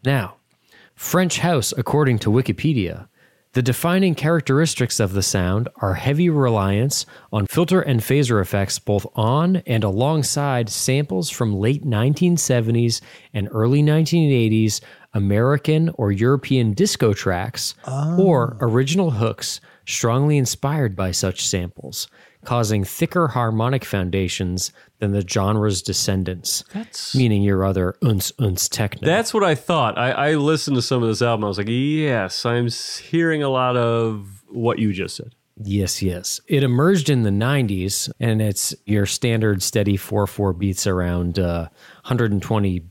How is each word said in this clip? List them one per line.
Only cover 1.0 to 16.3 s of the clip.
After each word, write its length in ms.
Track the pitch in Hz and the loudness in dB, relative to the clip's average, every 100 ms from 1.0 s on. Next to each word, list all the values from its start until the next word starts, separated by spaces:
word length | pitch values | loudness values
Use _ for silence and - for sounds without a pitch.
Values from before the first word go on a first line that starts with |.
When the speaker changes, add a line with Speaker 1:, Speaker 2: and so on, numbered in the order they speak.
| - 170 185 - | -2 0 0 0
Speaker 1:
house, 340 | 170 160 - - | 0 2 0 -4
according 440 | 120 143 143 113 | 0 2 2 2
to 100 | 107 | 2
Wikipedia, 800 | 113 131 - 156 139 90 82 - _ _ _ _ | 2 2 0 0 0 -2 -6 -14 _ _ _ _
the 100 | 127 | 0
defining 520 | 123 123 170 180 190 | 0 0 2 2 2
characteristics 880 | 156 147 165 - 135 160 - 123 - | 2 2 0 2 2 2 0 -2 0
of 120 | 101 | 0
the 100 | 95 | 0
sound 460 | 92 98 90 98 120 - | 0 0 2 0 -2 -4
are 180 | 101 | -2
heavy 340 | 85 127 147 175 | 0 0 2 2
reliance 760 | 151 127 110 98 101 131 - - - - | 4 2 4 2 2 0 -2 -6 -14 -6
on 140 | 107 98 | -2 -2
filter 340 | - 175 185 | 0 2 2
and 200 | 151 123 | 2 0
phaser 400 | - 135 135 110 | 2 2 2 2
effects 380 | 92 101 98 - | 2 0 0 -4
both 280 | - 104 - | -2 -2 -2
on 420 | - 110 139 175 185 - | -2 0 2 2 0 0
and 180 | 117 | 0
alongside 840 | 107 95 131 160 135 - 143 127 113 | 0 0 0 0 -2 -2 -2 -2 -2
samples 600 | - - 135 147 190 160 | -4 0 0 0 -4 -4
from 240 | - 117 98 | -2 -2 0
late 280 | 107 143 | 0 0
nineteen 520 | 147 107 123 147 180 175 | -2 0 0 2 2 2
seventies 640 | - 123 110 117 117 113 - - - | 2 0 2 0 0 -2 -8 -20 -10
and 160 | 107 101 | -6 -4
early 320 | 107 113 139 | 0 2 4
nineteen 480 | 151 151 156 170 156 | 4 2 2 2 4
eighties 500 | 131 113 110 110 - - - - | 4 4 4 2 0 -10 -20 -8
American 760 | 107 98 101 123 143 - 156 165 | -2 0 2 2 2 2 2 2
or 160 | - 104 | 0 -2
European 640 | 98 117 | 2 2